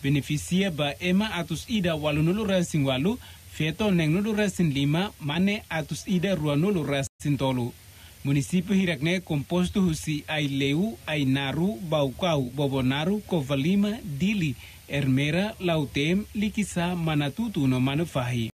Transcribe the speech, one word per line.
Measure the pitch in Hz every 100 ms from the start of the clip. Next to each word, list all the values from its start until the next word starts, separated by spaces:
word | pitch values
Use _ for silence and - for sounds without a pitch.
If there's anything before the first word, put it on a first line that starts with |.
beneficia | 139 143 131 147 - 175 196
ba | 147 147 143
ema | 180 185 214
atus | 170 165 156 -
ida | 220 175 156
walu | 151 147
nulo | 156 202 208
Rasin | 190 170 160
walu, | 135 131 151 247 - - -
feto | - 156 156 214
neng | 180 156
nulo | 165 208
Rasin | 214 208 - 170
lima, | 135 143 151 202 -
mane | 147 170 190 208 -
atus | 165 151 160 -
ida | 185 180 185
rua | 151 143
nulo | 180 196
Rasin | 139 139 123 _ 147 139
tolu. | 135 127 120 - - - - -
Município | 139 143 135 180 170 196
Hirakne | 190 156 151 185
composto | 180 151 131 175 180 208
husi | 185 156 - 147 -
Aileu, | 156 147 139 139 143 208 226 -
Ainaru, | 156 135 135 139 135 180 220 180
Baucau, | 156 139 120 180 156 123 123
Bobonaru, | 143 135 127 139 160 208
Covalima, | - 175 131 143 143 202 208 214
Dili, | - 139 180 220 160 123 - - -
Ermera, | 139 135 131 143 170 208 -
Lautem, | 180 160 135 - 147 185 208 220
Likisa, | 202 190 196 - 175 180
Manatutu | 165 151 143 139 233 190 135
no | 127
Manufahi. | 131 139 165 - 123 123 113